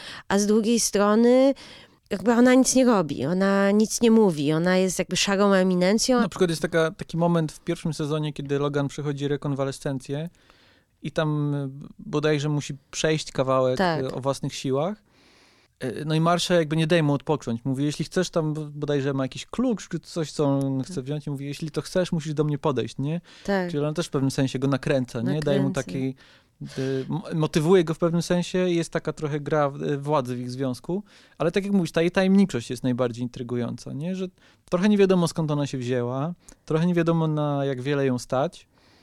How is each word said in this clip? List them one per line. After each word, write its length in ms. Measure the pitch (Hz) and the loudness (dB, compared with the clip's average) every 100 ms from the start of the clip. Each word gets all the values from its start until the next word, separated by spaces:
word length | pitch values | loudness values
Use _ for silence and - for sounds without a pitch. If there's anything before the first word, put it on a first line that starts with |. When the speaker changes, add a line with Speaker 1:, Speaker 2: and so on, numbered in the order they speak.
| - - - | -14 -14 -2
Speaker 1:
A 120 | 196 | 0
z 60 | 202 | 4
drugiej 340 | 214 214 233 | 2 2 2
strony 760 | - 202 202 214 240 254 277 262 - - - _ _ | 2 2 4 4 6 6 4 2 -6 -20 -20 _ _
jakby 200 | 196 185 | -4 2
ona 220 | 240 254 | 4 6
nic 220 | 254 247 254 | 6 6 4
nie 100 | 254 | 4
robi, 400 | 208 160 - 135 | 4 2 -2 -2
ona 460 | 180 196 196 196 | 2 2 4 4
nic 300 | 208 214 - | 4 2 2
nie 100 | 233 | 4
mówi, 420 | 226 208 156 143 | 6 6 4 0
ona 240 | 156 175 185 | 2 2 2
jest 220 | 185 175 | 2 -2
jakby 160 | 180 180 | -2 -2
szarą 380 | - 196 202 | 0 2 4
eminencją. 640 | 190 185 180 180 214 - 247 | 4 4 4 4 4 4 2
Speaker 2:
Na 80 | 220 | 2
przykład 200 | - 185 | 2 0
jest 120 | 160 | 0
taka, 300 | 175 165 160 | -2 0 0
taki 260 | - - 165 | -2 -8 0
moment 340 | 170 170 156 | 2 2 0
w 80 | - | -4
pierwszym 340 | - 170 170 | -8 -6 -4
sezonie, 400 | 147 147 156 151 | -4 -2 -2 -4
kiedy 260 | 143 139 143 | -6 -4 -2
Logan 280 | 143 143 143 | 0 0 -2
przechodzi 400 | - 147 143 143 | -4 -6 -4 -2
rekonwalescencję 1040 | 143 147 135 135 135 151 135 - 143 170 - _ _ _ _ _ _ | -2 -2 -2 -4 -4 -6 -6 -6 -8 -8 -14 _ _ _ _ _ _
i 100 | - | -6
tam, 420 | - 156 151 147 | -2 0 0 -2
y, 160 | 143 139 139 - - | -2 -6 -10 -16 -16
bodajże 500 | - 147 151 151 151 | -6 -2 0 0 0
musi 280 | 147 - 139 _ | -2 -4 -10 _
przejść 400 | - 160 156 - | -4 -2 -2 -2
kawałek, 460 | - 131 131 127 131 | -2 0 2 2 2
Speaker 1:
Tak. 260 | 180 160 | 0 0
Speaker 2:
y, 80 | 131 | -4
o 60 | - | -4
własnych 320 | 131 135 143 - | -4 -4 -6 -6
siłach. 480 | 139 131 165 214 _ _ _ _ _ _ _ _ | -2 -2 -2 -4 _ _ _ _ _ _ _ _
Y, 200 | 131 - 151 | -10 -6 -2
no 100 | 156 | 2
i 40 | |
Marcia 360 | 165 175 - 175 | 2 2 2 2
jakby 200 | 151 160 | 2 0
nie 100 | 160 | 2
daje 160 | 175 | 4
mu 100 | 147 | 4
odpocząć. 520 | 143 - 151 - 117 135 | 0 0 -2 -2 -4 -4
Mówi, 180 | 131 | -2
"Jeśli 220 | 147 147 165 | -2 -4 -4
chcesz", 240 | 185 175 | -2 -2
tam 240 | 175 156 | -2 -2
b-, 160 | 151 147 | -4 -8
bodajże 400 | 147 143 143 135 | -6 -2 0 0
ma 100 | 135 131 | -2 -4
jakiś 200 | - - | -6 -8
klucz 440 | - 254 208 - | -2 -2 -2 -4
czy 100 | 165 | -10
coś, 320 | - 175 151 | -8 -6 -6
co 140 | - 143 | 0 0
on 380 | 139 139 135 | 2 0 -2
chce 120 | 127 175 | -4 -6
Speaker 1:
Tak. 80 | |
Speaker 2:
wziąć. 240 | 131 147 147 | -6 -6 -6
I 20 | |
mówi, 160 | 139 139 | -8 -8
"Jeśli 260 | 143 156 | -8 -6
to 100 | 156 | -6
chcesz, 300 | - 185 175 | -4 -2 0
musisz 220 | 170 151 | -2 -2
do 100 | 151 | -2
mnie 140 | 151 143 | 0 0
podejść", 400 | 160 127 120 - | 0 0 -2 -6
nie? 240 | 139 170 - - - | -6 -6 -8 -10 -2
Speaker 1:
Tak. 260 | 196 175 | -2 -2
Speaker 2:
Czyli 120 | 151 | -2
ona 100 | 147 | -2
też 140 | 156 165 | -4 -4
w 20 | |
pewnym 220 | 147 135 | -2 0
sensie 280 | 143 131 127 | 0 -2 0
go 80 | 139 | -2
nakręca, 540 | 131 - 139 123 120 | 0 0 -2 -2 -4
nie? 180 | 120 151 | -2 -2
Daje 200 | 147 135 | 0 2
mu 60 | 135 | 2
Speaker 1:
Nakręca. 140 | 135 - | -2 -4
Speaker 2:
takiej, 240 | 135 131 135 - _ _ _ 143 - | -4 -4 -6 -14 _ _ _ -12 -6
y, 280 | 135 135 135 | -4 -4 -4
mo-, 160 | 147 - 170 | -6 -4 -2
motywuje 480 | 151 170 156 190 | 0 2 4 4
go 100 | 160 | 4
w 40 | 160 | 0
pewnym 240 | 170 170 | 0 0
sensie 480 | - 175 175 185 180 | 0 -2 0 -2 0
i 60 | 170 | 0
jest 160 | 165 | -2
taka 220 | 165 156 | -4 -6
trochę 260 | 151 156 147 | -6 -6 -6
gra 300 | 139 156 143 | -2 0 0
w-, 120 | 143 | -2
y, 140 | 156 143 | -4 -4
władzy 380 | 143 151 123 123 | 0 -2 0 -4
w 40 | |
ich 120 | 123 | -8
związku. 520 | 127 135 123 - 185 - - - - | -6 -6 -6 -6 -6 -8 -18 -20 -4
Ale 140 | 156 | -2
tak 120 | 202 | -2
jak 100 | 196 | 0
mówisz, 180 | 202 165 | 0 0
ta 100 | 170 | 0
jej 100 | 170 | 0
tajemniczość 580 | 196 190 196 190 120 - | 2 4 4 4 0 -6
jest 140 | 123 | -4
najbardziej 400 | 131 123 123 117 | -2 0 0 -2
intrygująca, 720 | 123 - 120 123 120 120 131 | -8 -8 -6 -4 -4 -8 -10
nie? 220 | 135 165 185 | -10 -8 -6
Że 120 | 185 - _ _ _ | -8 -12 _ _ _
trochę 200 | 175 208 | 0 4
nie 80 | 208 | 6
wiadomo, 300 | 196 185 165 | 6 6 2
skąd 240 | - 156 | 0 -2
ona 160 | 147 143 | -2 -2
się 100 | 135 | -4
wzięła, 560 | 120 127 120 131 156 175 - - - | -2 -2 -2 -2 -4 -8 -16 -18 -4
trochę 200 | 156 175 | 0 2
nie 60 | |
wiadomo, 340 | 170 165 165 160 | 2 2 2 0
na 380 | 151 147 143 139 | 0 -2 -2 -2
jak 160 | 127 | -4
wiele 240 | 127 143 139 | -2 0 0
ją 120 | 123 | 0
stać. 480 | - 131 160 - - _ _ _ | -2 -2 -2 -4 -18 _ _ _